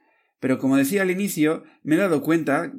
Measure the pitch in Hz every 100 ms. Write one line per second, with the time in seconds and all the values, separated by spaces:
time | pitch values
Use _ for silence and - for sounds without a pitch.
0 | _ _ _ _ 131 131 135 135 139 196
1 | 190 180 202 170 151 160 - _ 135 156
2 | 196 151 135 165 147 139 -